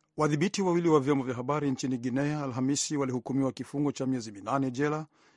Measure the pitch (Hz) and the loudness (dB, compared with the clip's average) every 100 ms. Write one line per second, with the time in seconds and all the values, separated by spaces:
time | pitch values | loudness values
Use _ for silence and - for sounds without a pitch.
0 | _ - 151 151 190 202 185 175 170 156 | _ 0 2 2 0 0 2 2 6 4
1 | 131 143 127 120 127 147 143 131 131 127 | 6 2 0 -4 -2 0 0 0 -2 -2
2 | 123 127 147 151 139 123 131 143 - 151 | 0 0 0 -2 -4 -2 0 0 0 -2
3 | 135 123 - 131 135 120 127 143 143 - | -2 -2 -2 0 0 -2 -6 -2 -2 -2
4 | 131 131 110 101 101 135 135 123 147 156 | -2 -2 -4 -8 -2 0 0 0 0 -2
5 | 156 _ _ | -6 _ _